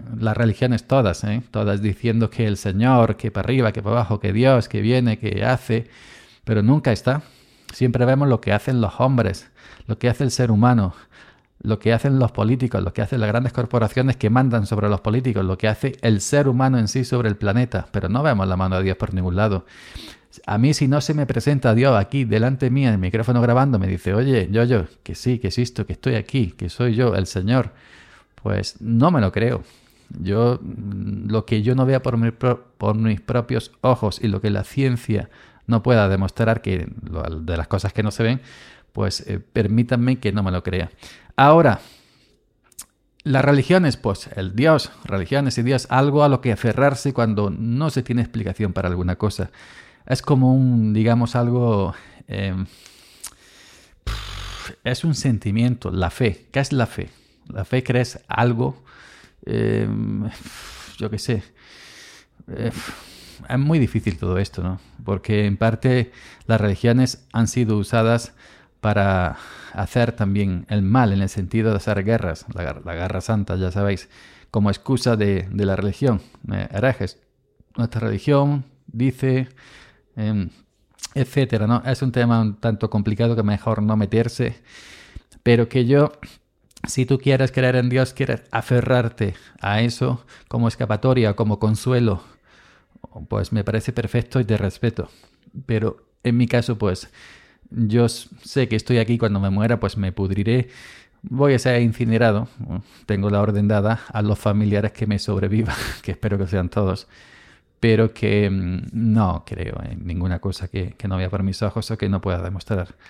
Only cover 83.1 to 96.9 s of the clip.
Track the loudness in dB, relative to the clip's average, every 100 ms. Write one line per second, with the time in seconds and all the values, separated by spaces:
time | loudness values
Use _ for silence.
83.1 | 0 0 2 0 0 -2 0 0 0 2
84.1 | 0 0 -2 -6 -6 _ -20 -20 -20 -20
85.1 | -20 -20 -2 4 4 4 2 4 4 4
86.1 | -2 -20 -20 _ _ _ -14 -6 -2 0
87.1 | 0 2 2 2 2 2 2 2 2 0
88.1 | -2 -4 -4 -4 -4 2 2 2 2 0
89.1 | -2 -6 -6 -14 -8 -2 0 0 0 -2
90.1 | -4 -8 -20 -6 -2 0 0 -2 0 2
91.1 | 4 2 2 0 0 0 0 0 2 2
92.1 | 0 -6 _ _ _ _ _ _ _ -20
93.1 | -18 -6 -4 -2 -2 -2 -2 -4 -4 -2
94.1 | -2 0 0 0 0 -2 -2 -4 -4 -8
95.1 | _ _ _ _ -14 -4 -2 -2 -6 _
96.1 | _ 0 2 2 2 0 -2 -2